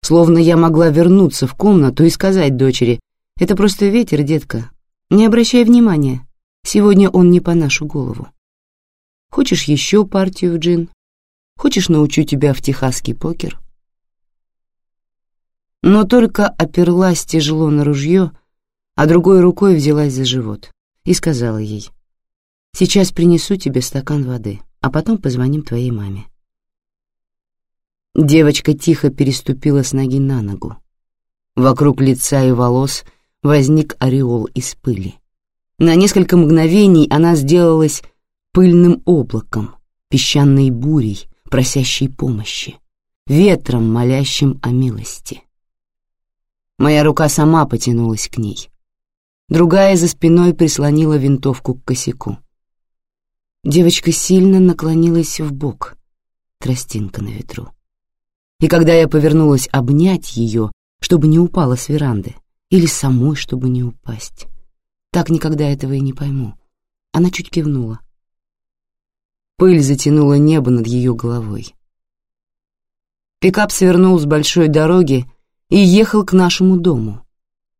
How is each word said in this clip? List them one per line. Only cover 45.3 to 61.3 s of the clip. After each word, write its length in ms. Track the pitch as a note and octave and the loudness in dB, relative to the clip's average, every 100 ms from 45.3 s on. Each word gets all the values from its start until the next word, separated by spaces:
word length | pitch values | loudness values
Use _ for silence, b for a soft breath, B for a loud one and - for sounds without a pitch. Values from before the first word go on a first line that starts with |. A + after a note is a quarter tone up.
| - _ _ _ _ _ _ _ _ _ _ _ _ _ _ | -20 _ _ _ _ _ _ _ _ _ _ _ _ _ _
Моя 280 | C#3 D3+ | 0 2
рука 240 | D3+ D3 D#3 | 2 0 -2
сама 380 | - D3+ E3 D3 | 0 2 2 0
потянулась 600 | A#2 - A#2 A#2 A2 - | -4 -4 -2 -2 -4 -8
к 80 | - | -8
ней. 320 | G#2+ G2+ - _ _ _ _ _ _ _ _ | -8 -10 -16 _ _ _ _ _ _ _ _
Другая 480 | D#3+ E3+ F#3 G3 F#3+ | 0 2 4 4 2
за 120 | E3+ | 0
спиной 460 | - E3 E3+ F3 | 0 2 4 2
прислонила 600 | E3+ D#3+ - D3 D3+ D#3 D3+ | 2 -2 0 -2 0 0 0
винтовку 580 | C3+ C#3 C#3 B2+ - | 0 -2 -2 -6 -8
к 100 | B2+ | -10
косяку. 540 | - B2+ - B2 - - _ _ _ _ _ _ _ _ _ _ _ _ | -6 -6 -6 -10 -12 -14 _ _ _ _ _ _ _ _ _ _ _ _
Девочка 480 | C#3+ D3+ E3+ - - | -2 2 2 2 -2
сильно 480 | E3 - F#3 F#3 F#3+ | -4 0 2 4 4
наклонилась 840 | F#3 E3+ D#3+ D#3+ E3 E3+ D#3 - | 4 2 -2 0 0 0 -4 -6
в 120 | D#3 | -10
бок, 440 | C#3 C#3+ - - - _ _ _ _ _ _ | -8 -10 -10 -16 -18 _ _ _ _ _ _
тростинка 640 | - B2+ - A2 G2+ G#2 | -6 -6 -6 -10 -10 -10
на 60 | G2+ | -12
ветру. 400 | G#2+ - - - - _ _ _ _ _ _ _ _ | -12 -14 -16 -18 -20 _ _ _ _ _ _ _ _
И 80 | D#3 | 0
когда 260 | E3+ E3 | 2 4
я 140 | E3 D#3+ | 4 4
повернулась 640 | D#3 D3+ D3+ D#3 C#3 - | 2 2 4 4 2 0
обнять 680 | C#3 B2 C#3+ F3+ F3+ - A#2 | -4 0 2 2 0 -6 -6
ее, 360 | A#2 A2+ G#2+ - _ _ | -4 -4 -6 -8 _ _
чтобы 280 | - F3 | -2 0
не 100 | D3+ | 2